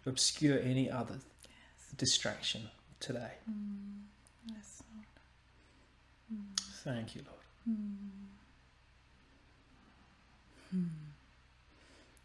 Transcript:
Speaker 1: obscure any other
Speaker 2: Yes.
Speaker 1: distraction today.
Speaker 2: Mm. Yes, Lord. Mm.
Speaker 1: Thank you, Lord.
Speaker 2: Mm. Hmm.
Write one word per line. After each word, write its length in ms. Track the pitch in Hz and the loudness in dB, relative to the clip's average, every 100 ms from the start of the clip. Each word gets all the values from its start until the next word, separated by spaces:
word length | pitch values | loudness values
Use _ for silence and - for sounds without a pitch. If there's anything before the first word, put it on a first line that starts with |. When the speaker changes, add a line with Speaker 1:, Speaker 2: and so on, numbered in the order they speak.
| - | 0
Speaker 1:
obscure 540 | 127 - - 147 135 | 4 4 8 8 8
any 320 | 127 127 131 | 6 6 4
other 240 | 127 117 135 - - | 2 -2 -6 -10 -18
Speaker 2:
Yes. 500 | - - - - - - | -20 -20 -20 -20 -10 0
Speaker 1:
distraction 680 | 131 - 110 104 - 117 110 - - - | 4 6 4 0 -2 -2 -4 -12 -20 -10
today. 320 | - 120 113 - 220 | -4 -4 -4 -8 -6
Speaker 2:
Mm. 520 | 208 208 202 202 202 208 - - - 233 | -4 -4 -4 -6 -10 -12 -20 -20 -16 -12
Yes, 320 | 220 - - - | -12 -14 -18 -16
Lord. 120 | 220 214 - - - - - - - - - - - - | -16 -16 -20 -20 -20 -20 -20 -20 -20 -20 -20 -20 -16 -8
Mm. 260 | 220 202 196 - - | -6 -4 -6 -6 -6
Speaker 1:
Thank 320 | 147 117 110 - | -4 -2 -4 -8
you, 60 | - | -14
Lord. 520 | - - - 233 214 | -16 -20 -6 -2 -2
Speaker 2:
Mm. 160 | 208 202 202 196 196 202 - - - - - - - - - - - - - - - - - - - - - - - | -2 -6 -8 -10 -14 -18 -20 -20 -20 -20 -20 -20 -20 -20 -20 -20 -20 -20 -20 -20 -20 -20 -20 -20 -20 -20 -20 -20 -2
Hmm. 120 | 185 175 156 151 143 - - - - - - - - - - | 0 0 -2 -10 -16 -20 -20 -20 -20 -20 -20 -20 -20 -20 -12